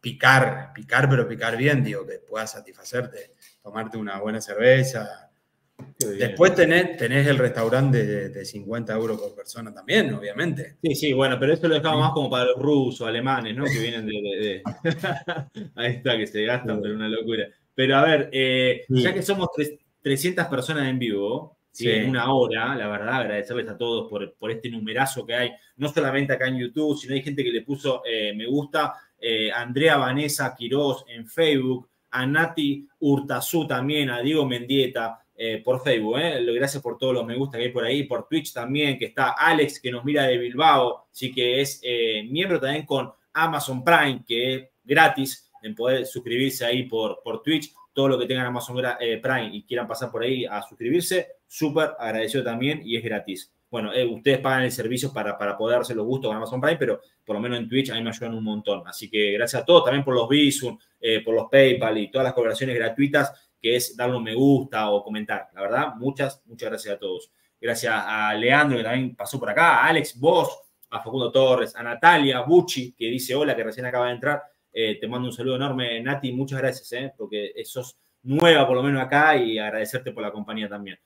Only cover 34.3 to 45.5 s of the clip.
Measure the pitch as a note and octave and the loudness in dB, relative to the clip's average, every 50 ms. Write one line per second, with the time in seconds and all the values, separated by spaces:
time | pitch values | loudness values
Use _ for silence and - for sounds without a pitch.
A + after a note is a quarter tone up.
34.3 | D#3 D#3 C#3+ C3 B2 A#2+ A#2+ A#2+ C#3 C#3 C3 A#2+ - B2 A2+ A2+ A2+ - _ _ | 2 2 2 2 0 -4 -2 0 2 2 2 2 0 -4 -4 -4 -6 -10 _ _
35.3 | _ - A2+ A2+ A2 G#2+ - B2 B2+ C3 - C#3+ B2+ A2+ G#2+ G#2+ A#2 C3+ D#3+ E3+ | _ -8 -6 -6 -6 -4 0 0 -2 0 2 0 0 2 2 0 0 0 0 0
36.3 | D#3 C3 A#2+ A#2 A#2 A#2+ C3 C#3 C#3 C#3 - A#2+ A2+ - - C3 B2+ B2 A#2 A2+ | 0 0 0 0 0 0 0 -2 -2 -4 -6 -8 -8 -4 -2 0 0 0 -2 -4
37.3 | A#2 B2 C#3 C#3 C3+ A2+ A#2+ B2 B2 B2 A2 A#2 C3 C#3+ C#3 - - - F#2+ _ | -4 -4 -4 -4 -4 -4 -4 -2 -2 -2 -2 0 0 -2 -2 -2 -4 -6 -6 _
38.3 | D#3 D#3+ D#3 - - B2 A#2 B2 C3+ D3 D3+ C#3+ C3+ A2+ A#2 G#2+ _ - C3 B2 | -4 -4 -4 -4 -10 -10 -6 -4 -2 0 0 0 0 -2 -6 -8 _ 0 0 0
39.3 | A2+ - D3 E3 E3 D#3 D3 C#3 - - _ B2+ B2 B2 A#2+ C#3 D3 D3 C3+ C3 | 0 2 2 4 4 4 2 0 -2 -6 _ -8 -8 -4 -4 0 0 2 2 2
40.3 | B2+ A#2+ A#2+ A#2+ A#2+ C3 D#3 D#3+ D3 C3+ B2+ A#2 - - - _ _ - C3 B2+ | 2 2 0 -4 -2 2 4 6 6 6 4 2 0 -6 -12 _ _ -10 -8 -6
41.3 | B2 C3 B2 B2 B2 C3+ C#3 C#3 - - - B2+ B2 A#2+ A#2 A2+ A2 G#2+ G#2+ A#2 | -2 0 0 2 2 2 0 -2 -4 -10 -6 -4 -2 0 0 0 0 -2 -4 -6
42.3 | C3 D#3 F#3 G3 F3+ D3+ C3 C3+ C#3+ D3+ D3 - D3 C3+ B2+ B2+ - _ _ _ | -4 -2 -2 0 0 -2 -2 -2 -4 -4 -4 -2 -2 -2 -2 -4 -10 _ _ _
43.3 | _ D#3 D#3+ D#3+ D3+ D3 C#3+ - C3 B2+ B2+ E3+ E3+ D#3+ D3+ C#3+ C3 - - _ | _ 0 0 0 0 -2 -4 -4 -6 -4 2 4 4 6 6 4 0 -4 -4 _
44.3 | A#2 A#2 B2 C3 C3 C3 C3 - _ _ _ - C#3 D#3+ D#3+ D3+ - - C3+ C3+ | -2 0 0 0 -2 -4 -8 -14 _ _ _ 0 6 6 6 6 6 2 -4 -4
45.3 | - - _ _ | -6 -12 _ _